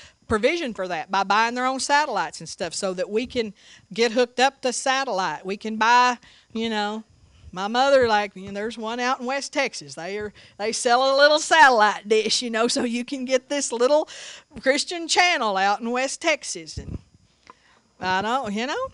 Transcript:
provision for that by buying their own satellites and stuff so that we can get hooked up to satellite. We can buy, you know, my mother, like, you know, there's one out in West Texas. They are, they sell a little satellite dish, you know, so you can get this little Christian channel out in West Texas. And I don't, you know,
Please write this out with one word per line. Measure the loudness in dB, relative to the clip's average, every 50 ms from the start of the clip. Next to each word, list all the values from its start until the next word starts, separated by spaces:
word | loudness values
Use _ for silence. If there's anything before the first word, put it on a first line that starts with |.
| -20 -20 _ _ _
provision | -2 -2 2 2 2 0 0 -4 -6 -6
for | -6 -6 -6
that | -4 -6 -6 -2
by | 0 0
buying | 2 2 4 4 2 2 0
their | -2 -2
own | -2 -2 -2
satellites | 0 2 2 2 2 2 0 -2 -4 -4 -6 -12
and | -14 -14
stuff | -10 -8 -8 -6 -6
so | -4 -4 -4 -4
that | -4 -4 -2
we | -2 -4 -4
can | -4 -4 -6 -6 -6 -8 _ _ -20 -20 -20 _ -8
get | -2 0 0 2
hooked | 2 2 0 0 2 2
up | 2 2 2 _
to | -6 -6
satellite. | -4 -4 -2 -2 0 0 -2 -2 -2 -2 -2 -4 -4 -6 -8
We | -8 -8
can | -8 -8 -6 -2
buy, | 0 4 4 6 6 6 4 2 -2 _ -20 -20 _ _ _
you | -8 -6 -4 -4
know, | -2 -2 -4 -4 -6 -8 -12 _ _ _ _ _ _ _ -20 -14 -8
my | -6 -6 -2
mother, | 0 2 4 6 6 4 4 4
like, | 2 2 0 -2 -8
you | -12 -14
know, | -12
there's | -10 -8 -8 -8 -8 -8
one | -8 -8 -6 -4
out | -2 -2 -4 -4
in | -4
West | -6 -6 -6 -6 -6
Texas. | -4 -2 -2 -4 -4 -10 -16 -16 -14
They | -12 -10 -10 -8 -8
are, | -10 -10 -12 -16 -20 -20 _
they | -8 -6 -6
sell | -4 -2 0 2 4 4 4 4 4
a | 6
little | 6 6 6 4
satellite | 2 4 6 8 8 8 8 6 4 4 2 0 0 0
dish, | 2 2 2 0 -2 -2
you | -4 -2
know, | -2 0 0
so | 0 0 -2
you | -2 -2 -4 -4 -6
can | -6 -8 -8 -4
get | -2 -2 -2 -2 -2
this | -4 -4 -4 -4
little | -2 0 2 4 4 4 2 0 -8 -18 -18 -18 -18 -20 -20 _ -12 -4
Christian | 0 0 2 2 0 -4 -6 -8 -4
channel | -2 2 4 4 4 4 2 0 0 0
out | 2 2 0 0 0
in | -2 -4
West | -2 -2 -2 -4 -4 -4
Texas. | -2 -2 -2 -2 -4 -10 -12 -12 -12 -14 -14 -14
And | -12 -12 -14 -14 -14 _ _ _ _ _ _ _ _ -20 -20 _ _ _ _ _ _ _ _ -8
I | -4 -2 -2 -2
don't, | -2 -2 -2 -4 -4 -4 -4
you | -4 -4
know, | -4 -4 -6 -6 -8